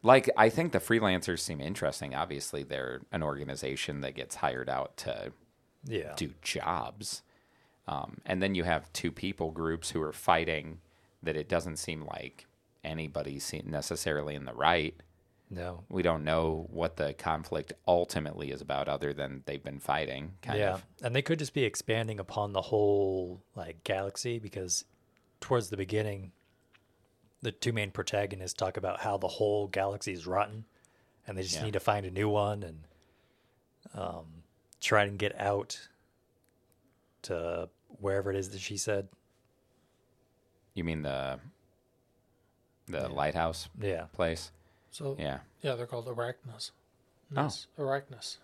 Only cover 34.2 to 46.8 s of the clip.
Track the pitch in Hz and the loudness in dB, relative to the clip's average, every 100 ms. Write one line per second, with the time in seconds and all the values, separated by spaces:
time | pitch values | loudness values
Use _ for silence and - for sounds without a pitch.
34.2 | 82 80 - _ _ - - 110 101 101 | -12 -18 -20 _ _ -6 4 6 4 2
35.2 | 101 - 101 101 - - - _ _ _ | -2 2 2 2 0 -10 -12 _ _ _
36.2 | _ _ _ _ _ _ _ _ _ _ | _ _ _ _ _ _ _ _ _ _
37.2 | - 87 85 85 85 _ _ - 101 98 | -4 -2 -2 -2 -6 _ _ -4 0 2
38.2 | 98 98 95 98 - 101 - 101 98 - | 2 0 -2 -6 -6 -4 0 0 -2 -12
39.2 | _ _ _ _ _ _ _ _ _ _ | _ _ _ _ _ _ _ _ _ _
40.2 | _ _ _ _ _ - 82 80 73 67 | _ _ _ _ _ -4 -2 0 -2 -2
41.2 | 67 65 147 _ _ _ _ _ _ _ | -4 -6 -10 _ _ _ _ _ _ _
42.2 | _ _ _ _ _ _ - 82 65 67 | _ _ _ _ _ _ -8 -4 -4 0
43.2 | 73 80 82 82 - - 104 85 82 - | 0 2 0 -2 -10 -4 -2 -2 -6 0
44.2 | 85 82 - - _ _ _ - 143 139 | 0 0 -8 -16 _ _ _ -10 -8 -4
45.2 | - 67 - _ 147 123 120 120 120 120 | -4 -4 -8 _ -4 -2 -4 -6 -6 -4
46.2 | 120 127 127 113 - _ | -4 -4 -12 -12 -12 _